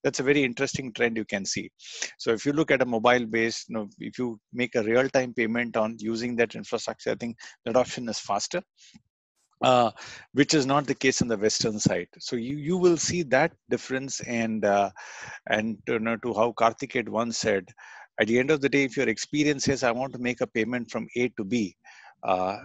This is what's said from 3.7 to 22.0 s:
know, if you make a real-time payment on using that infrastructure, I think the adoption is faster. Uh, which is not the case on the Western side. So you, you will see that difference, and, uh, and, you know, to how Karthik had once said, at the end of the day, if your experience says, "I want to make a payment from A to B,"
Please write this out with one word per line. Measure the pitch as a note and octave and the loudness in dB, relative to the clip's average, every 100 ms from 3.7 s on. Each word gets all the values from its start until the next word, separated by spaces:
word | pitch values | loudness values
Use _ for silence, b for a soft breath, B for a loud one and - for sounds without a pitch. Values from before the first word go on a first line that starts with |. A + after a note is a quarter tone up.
| A2+ | -8
know, | G#2 - | -8 -10
if | A2 A#2 | -12 -6
you | B2 A2 _ | -6 -6 _
make | B2 B2 B2 | -6 -2 0
a | |
real-time | G#2+ A#2+ C3 C3+ B2+ | 2 2 4 2 0
payment | A#2+ A2 A#2+ A#2+ A2+ | -2 -2 0 -2 -2
on | A2 A2+ | -2 -4
using | A2 A2+ B2 A#2 | -4 -4 -2 0
that | A#2 | 0
infrastructure, | A2 G#2 A#2 - - - | -2 -6 -6 -6 -6 -4
I | A2 | -4
think | A#2 A2+ B B | -6 -10 B B
the | A#2+ | 0
adoption | B2 B2 - A#2+ | 2 2 -2 -6
is | - | -8
faster. | - G2+ - F3+ - _ b b _ _ _ _ _ _ | -4 -4 -2 -6 -8 _ b b _ _ _ _ _ _
Uh, | B2+ B2+ A2+ - B B B | 4 6 4 0 B B B
which | C3 C#3 | 2 4
is | D#3 C3 | 4 4
not | C#3+ C#3 | 2 2
the | |
case | C3 C3 - | 2 2 2
on | B2 | 0
the | G#2 | 2
Western | G#2+ - A#2 G#2+ | 2 2 -2 0
side. | - F2+ F2+ - | 0 0 -4 -12
So | - A#2+ | -8 -6
you, | A#2+ D3 | -4 -6
you | D3 F#3 | -2 2
will | F3+ E3+ | 4 4
see | - F3 | 0 -2
that | C#3+ C3 E3 - - | 2 2 2 -2 -6
difference, | A#2+ - C3 C3+ - | -4 -2 -6 -4 -8
and, | - A#2 A2+ A2 G2+ | -4 -2 0 2 4
uh, | G2+ G2 - B B B B - | 4 2 -2 B B B B -2
and, | G#2+ A2 G#2 - | 0 0 -6 -4
you | A#2 | -2
know, | A2+ A2+ | -2 -2
to | B2 | -2
how | G2+ A#2 | 2 2
Karthik | - A#2 - C3+ | 4 2 2 -4
had | B2+ G#2+ | -4 -2
once | G#2 A#2+ - | -2 -2 -2
said, | A2+ G2 F2+ - B B B - | 0 0 -2 -16 B B B -2
at | A2 | 2
the | A#2+ | 2
end | C#3 | 2
of | D3+ | 2
the | C3+ | 2
day, | C#3+ | 2
if | C3+ C3+ | 2 0
your | A#2+ | 0
experience | G#2+ - D3 D3 C#3 | -2 -4 0 0 2
says, | - C3+ | 0 0
"I | B2+ | 0
want | A#2 C3+ | 0 -4
to | A#2+ | -4
make | B2 A#2+ | -4 -2
a | B2+ | -2
payment | A#2 A2 B2 A2+ | -2 -2 -2 -4
from | A2+ - A#2+ | -8 -6 -2
A | B2 | -2
to | - G2 | -2 -2
B," | A#2+ F#2+ - B B | 0 -2 -6 B B